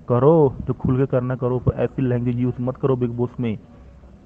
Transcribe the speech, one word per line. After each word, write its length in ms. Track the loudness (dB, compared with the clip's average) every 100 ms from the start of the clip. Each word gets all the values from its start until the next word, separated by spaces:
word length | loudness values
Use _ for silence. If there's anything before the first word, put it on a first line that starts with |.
| 0
करो 480 | 4 6 6 4 0 -8
जो 80 |
खुल 240 | -4 0 0
के 80 | 0
करना 300 | 0 -2 -4
करो, 220 | -2 -2
पर 140 | -2
ऐसी 300 | -2 -2 -2
language 360 | -2 0 -2 -2
use 240 | -2 -2
मत 140 | -6 -4
करो 200 | -2 0
बिग 140 | -2
बॉस 200 | -4 -6 -4
में, 180 | -6 -6 -10 -20 -20 -20 -20 -20